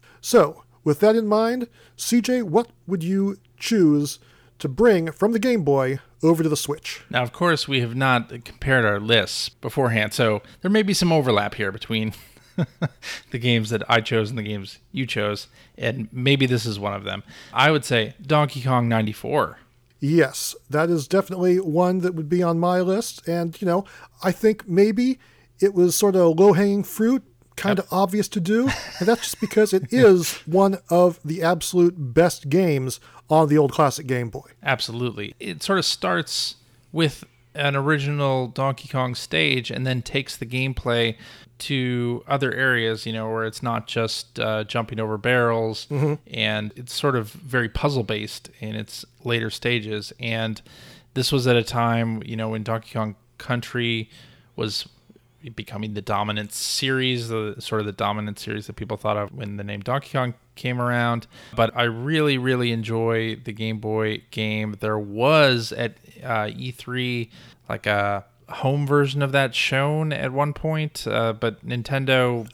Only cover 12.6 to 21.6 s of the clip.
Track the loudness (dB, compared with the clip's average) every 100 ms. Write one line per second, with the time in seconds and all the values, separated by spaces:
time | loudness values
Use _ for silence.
12.6 | -4 -4 -8 -8 -14 -14 -10 -4 0 2
13.6 | 2 -2 2 2 2 0 0 -4 -6 -8
14.6 | -10 -16 _ -8 -6 -4 -4 -4 -10 _
15.6 | -20 -8 -6 -4 -6 -4 2 2 2 0
16.6 | -2 -4 -4 -6 -8 -10 -12 -20 -6 2
17.6 | 4 4 2 0 0 -6 0 2 2 -2
18.6 | 0 2 2 2 0 -4 -2 0 -2 -4
19.6 | _ _ _ -6 0 4 4 0 -10 -10
20.6 | -6 0 2 0 0 0 0 0 2 2